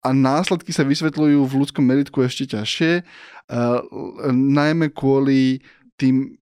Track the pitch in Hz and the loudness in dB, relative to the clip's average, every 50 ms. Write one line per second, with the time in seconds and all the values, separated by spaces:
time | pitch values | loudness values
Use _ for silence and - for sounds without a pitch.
0 | - 127 131 135 131 131 139 151 185 - 196 165 - - 170 - 151 139 143 147 | -2 0 0 2 2 2 2 0 0 -2 -2 -4 -4 -6 -2 -2 0 0 0 0
1 | 156 156 139 151 151 151 147 143 139 131 135 135 139 139 - - 143 127 131 139 | -2 -4 -2 0 2 2 4 2 2 2 0 -2 -2 -2 -2 0 0 2 2 2
2 | 143 - - 139 131 123 - - 139 131 - 104 107 - - - 165 160 170 175 | 0 -2 0 -2 -2 -2 -2 -6 -8 -6 -6 -8 -6 -6 -4 -2 0 0 0 -2
3 | 170 - - - - - - - _ _ 120 120 120 120 120 120 - - - - | -4 -8 -20 -20 -20 -20 -20 -20 _ _ -4 -2 -2 0 0 -2 -4 -8 -12 -12
4 | - - - - - 139 127 127 135 139 139 147 143 151 160 165 160 151 - - | -12 -12 -12 -6 -2 0 2 2 2 4 2 2 2 2 0 0 -2 -2 -4 -2
5 | - 135 135 135 139 139 135 135 131 131 131 131 _ - - _ _ - _ _ | 0 2 2 2 2 2 2 4 2 2 0 -4 _ -18 -20 _ _ -20 _ _
6 | 139 131 131 131 135 - - _ | 0 2 2 2 0 -4 -10 _